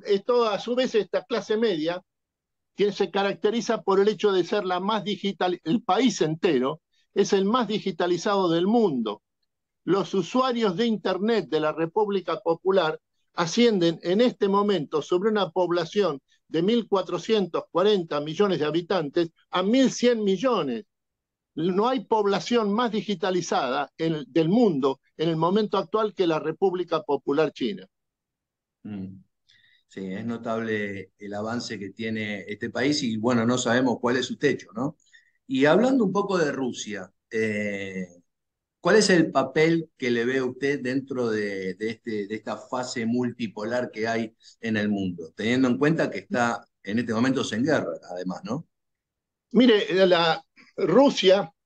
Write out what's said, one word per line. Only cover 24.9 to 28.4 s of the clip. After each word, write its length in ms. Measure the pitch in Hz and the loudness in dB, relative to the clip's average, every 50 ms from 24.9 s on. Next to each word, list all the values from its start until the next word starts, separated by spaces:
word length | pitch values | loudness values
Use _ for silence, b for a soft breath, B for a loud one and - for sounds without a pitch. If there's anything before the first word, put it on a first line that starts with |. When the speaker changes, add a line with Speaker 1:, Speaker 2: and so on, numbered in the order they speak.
| 135 - _ _ _ | -2 -2 _ _ _
Speaker 1:
en 140 | - 156 165 | -4 -2 -2
el 60 | 165 | 0
momento 420 | 160 165 170 190 214 220 202 - 196 | 0 2 2 2 2 2 0 0 -2
actual 360 | 190 - - 214 226 214 - | -2 -2 -2 0 0 -2 0
que 140 | - 190 170 | -2 0 0
la 100 | 160 151 | 0 0
República 640 | 139 151 156 - 190 196 175 180 175 170 170 160 160 | -2 -4 -4 0 0 0 0 -2 -2 -2 -2 -4 -2
Popular 480 | - 143 139 - - 139 147 156 143 | -2 -2 -2 -2 -2 0 2 0 0
China. 380 | - - 143 113 101 95 92 - _ _ _ _ _ _ _ _ _ _ | 0 -4 -4 -4 -4 -6 -12 -18 _ _ _ _ _ _ _ _ _ _